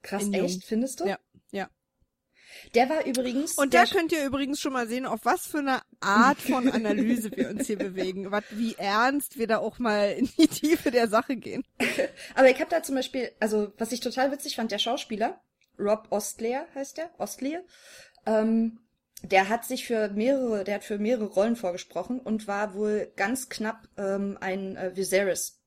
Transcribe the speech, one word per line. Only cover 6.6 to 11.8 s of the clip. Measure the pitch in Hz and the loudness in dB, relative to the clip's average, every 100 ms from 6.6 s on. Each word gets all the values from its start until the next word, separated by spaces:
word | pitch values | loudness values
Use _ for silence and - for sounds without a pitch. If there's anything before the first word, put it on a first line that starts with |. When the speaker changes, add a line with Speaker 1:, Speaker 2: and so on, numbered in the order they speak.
| 247 | 2
Speaker 2:
Analyse | 240 214 208 220 240 214 - | 0 0 2 2 0 -2 -4
wir | - | -4
uns | 214 269 | -2 -4
hier | 202 | -4
Speaker 1:
<laughs> | |
Speaker 2:
bewegen, | 196 185 185 185 196 | -4 -4 -4 -4 -4
wat-, | 208 - | -4 -4
wie | 214 226 - | -4 -4 -2
ernst | 190 208 247 285 - - | 0 2 2 2 -4 -6
wir | 226 | 0
da | 220 | 0
auch | 220 - | -2 -2
mal | 240 208 202 | 0 2 2
in | 156 262 - | 2 -2 6
die | 320 | 6
Tiefe | - 302 330 302 | 6 2 2 2
der | 240 233 | 2 4
Sache | 214 - 247 | 2 0 -6
gehen. | - 220 - | -6 -10 -10
Speaker 1:
<laughs> | _ | _